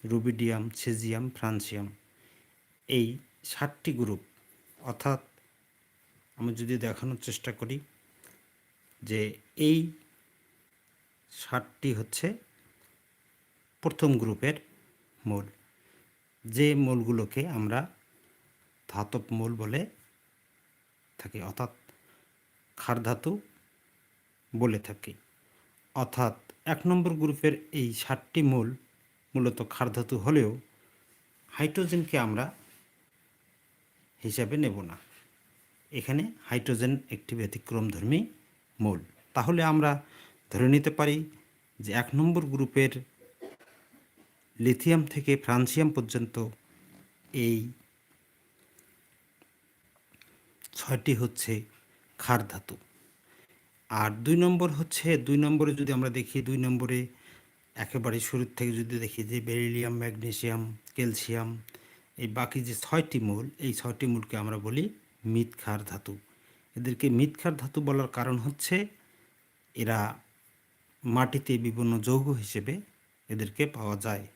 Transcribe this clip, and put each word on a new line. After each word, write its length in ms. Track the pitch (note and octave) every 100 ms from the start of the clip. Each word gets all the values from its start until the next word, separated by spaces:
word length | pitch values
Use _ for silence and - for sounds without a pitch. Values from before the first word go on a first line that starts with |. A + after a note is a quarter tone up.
| A#2
রুবিডিয়াম, 540 | A#2 A#2 A2+ A#2 A2 A2 G#2
সিজিয়াম, 460 | - A2 A2+ A2+ B2+ -
ফ্রান্সিয়াম, 500 | A2+ G#2+ - G#2 G2+ - _ _ _ _ _ _ _ _ -
এই 160 | B2+ A#2 C3 - _ -
সাতটি 400 | - C#3+ - - A#2+
গ্রুপ। 220 | A2+ G2 - _ _ _ _ -
অর্থাৎ 420 | C3+ A2+ C#3 C3+ - _ _ _ _ _ _ _ _ _ _ -
আমি 140 | A#2 A2+
যদি 160 | A#2 B2 A2+
দেখানোর 340 | G#2 B2+ B2 -
চেষ্টা 240 | A2+ - A2+
করি 180 | A2+ C#3 C#3+ _ _ _ - - _ _ _ _ _ _
যে 200 | G#2 G#2+ G#2+ - _ - D3+
এই 100 | D#3+ E3 - _ _ _ _ _ _ _ _ _ _ _ _ _
সাতটি 580 | - - B2+ - - C#3 A2
হচ্ছে 280 | A2 - E3+ A3+ - _ _ _ _ _ _ _ _ _ _ _ _ _
প্রথম 280 | E3 - D#3 B2+
গ্রুপের 340 | A2 G#2 C3+ D3+ - - _ _ _ _
মূল, 220 | A2 G2+ G2+ - _ _ _ _ _ _ _ _ A2+
যে 220 | A2+ D3 C#3+ C3+
মূলগুলোকে 560 | B2 A2+ A#2 G#2 - D#3+ B2+
আমরা 220 | G#2+ A#2 E3+ - _ _ _ _ _ _ _ _ -
ধাতব 340 | G2+ G#2 B2 G#2 A2+
মূল 140 | A2+ A#2
বলে 200 | G#2+ C3 G#3 - _ _ _ _ _ _ _ _ _ _ _ -
থাকি, 200 | G2+ G#2+ F#2+
অর্থাৎ 220 | G2 B2 - - _ _ _ _ _ _ _ _ -
ক্ষার 220 | - A#2 A#2
ধাতু 260 | A#2+ D#3+ G#3 - _ _ _ _ _ _ _ _ _ _
বলে 260 | A#2 A#2+ G#2+ -
থাকি। 260 | G2+ - - _ _ _ _ _ _ _ C#3
অর্থাৎ 400 | A#2 - A#2+ - _ - -
এক 60 | D#3+ F3
নম্বর 220 | F3+ F3 D#3+
গ্রুপের 320 | D3+ C#3+ D#3 - - D3+
এই 80 | B2 A2
সাতটি 400 | - C3 - E3 C#3+
মূল 160 | C3 A2+ C3 _ _ _ _ _
মূলত 260 | C3+ B2 A#2+ A2+
ক্ষার 180 | - A#2+ A2+
ধাতু 200 | A2+ A#2+ G2+
হলেও 260 | D3+ A2 B2 - _ _ _ _ _ _ _ _
হাইড্রোজেনকে 640 | - D3+ D3+ F3 F3 D#3+ C#3+ A#2
আমরা 200 | G#2+ C#3 - - - _ _ _ _ _ _ _ _ _ _ _ _ _ _
হিসাবে 340 | A2+ G#2 A2 D3+
নেব 120 | C#3+ G2+ F2
না। 60 | E2 - - _ _ _ _ _ _ _
এখানে 320 | C3+ A#2+ C#3 G#3+ A3+ -
হাইড্রোজেন 460 | A#2+ A2+ A#2 B2 C3+ - A2
একটি 180 | - A#2
ব্যতিক্রমধর্মী 800 | G2+ A2 - A2+ A2 F2+ G#2 D#3+ A3+ - _ _ _ _
মূল। 200 | G#2+ F2+ E2+ - _ -
তাহলে 260 | B2 F3 D#3+
আমরা 200 | D#3 D3+ C#3+ - - - _ _
ধরে 160 | G2+ B2+ C#3+
নিতে 160 | D3+ D#3
পারি 160 | D3 D3+ D#3 - _ _ _ _
যে 120 | G#2 A2
এক 60 | A#2+ C3+
নম্বর 240 | D#3+ F3 D3+
গ্রুপের 380 | C3+ C3 C3+ C3+ B2+ B2+ _ - _ - - - - _ - _ _ _ _ _ -
লিথিয়াম 420 | A#2 B2+ E3 E3 D3
থেকে 180 | D3 C#3 C#3 -
ফ্রান্সিয়াম 440 | A#2+ B2 D#3 D#3 D3+
পর্যন্ত 400 | A2+ A#2+ A2+ - A2 A2+ _ - - - - _ _
এই 240 | C3+ A#2 A2+ A#2+ B2+ _ _ _ _ _ _ _ _ _ - _ _ _ _ _ _ _ _ _ _ _ _ _ _ - _ _ _ - -
ছয়টি 360 | - B2+ D3+ A#2+
হচ্ছে 320 | A#2+ - - A2 A2 - _ _ _ _
ক্ষার 240 | - A#2+ G#2
ধাতু। 260 | F#2+ - - _ _ - _ _ - _ _ _ _ _
আর 220 | A2 G#2+ G#2+ A#2
দুই 120 | E3 F3+
নম্বর 240 | F3+ F3 C#3+
হচ্ছে, 280 | E3 - E3 D#3+ A#2+
দুই 100 | C#3+ D3
নম্বরে 260 | D3+ D3 C#3+
যদি 120 | C#3+ C3
আমরা 140 | C3 A#2+
দেখি, 180 | A#2 C3+ A#2+
দুই 80 | C3 B2+
নম্বরে 340 | B2+ B2 B2+ B2 - - - _ _ _ -
একেবারে 420 | A2+ C3 A#2 A2+ A2
শুরুর 240 | B2+ B2 -
থেকে 140 | B2 A2+
যদি 160 | A2+ A#2+
দেখি 180 | A2 - G#2+
যে 80 | A#2+ A#2
বেরিলিয়াম, 460 | A#2 A#2+ A#2+ A#2+ A#2+
ম্যাগনেসিয়াম, 600 | A#2 A2 A#2 A2 A#2+ A2+ A2+ A2 - -
ক্যালসিয়াম, 540 | A#2+ A2+ - A#2 A2+ A2+ A2 - - - _ -
এই 120 | A#2 A2
বাকি 220 | B2 C3+ A#2+
যে 60 | A2 -
ছয়টি 340 | D#3+ D#3+ C3 A2
মূল, 180 | G#2 C3 - C#3
এই 60 | A#2
ছয়টি 260 | B2 A2 C3
মূলকে 240 | A#2 A2 A2+
আমরা 140 | G#2 G#2+ G#2
বলি 180 | B2+ G3+ - _ _ A2
মৃৎ 200 | A2+ A#2 -
ক্ষার 200 | - G#2+ G2
ধাতু। 240 | G2 - G2+ _ _ _ _ _ -
এদেরকে 300 | B2 A#2+ C#3+ A#2+
মৃৎ 160 | D3 -
ক্ষার 160 | F3 D3
ধাতু 180 | C3 - C#3
বলার 220 | C#3 C3 -
কারণ 180 | B2 B2 A#2+
হচ্ছে 300 | C#3+ - F3+ G#3 - _ _ _ _ _ _ _ -
এরা 240 | A2+ A2 G#2 - _ _ _ _ _ _ _ _
মাটিতে 500 | B2+ A#2+ B2+ C#3 C#3 B2 A#2
বিভিন্ন 280 | A2+ A#2 A#2 A2+
যৌগ 180 | C3+ C3+ C3
হিসেবে 300 | G#2 A2 G#2+ F3 G3+ _ _ _ _
এদেরকে 340 | A2 G#2 - D3+ C3
পাওয়া 200 | G#2+ G2+ A2
যায়। 200 | G2+ G2+